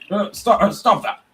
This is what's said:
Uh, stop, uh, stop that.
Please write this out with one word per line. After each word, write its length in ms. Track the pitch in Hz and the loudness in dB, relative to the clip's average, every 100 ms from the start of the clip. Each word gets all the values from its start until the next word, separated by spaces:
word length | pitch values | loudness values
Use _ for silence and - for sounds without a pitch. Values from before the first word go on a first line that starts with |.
| - | -6
Uh, 200 | 196 202 | -4 -4
stop, 300 | - - 214 | -4 0 2
uh, 80 | 202 | 2
stop 320 | - 247 196 | 0 0 0
that. 180 | 120 - _ | 0 -10 _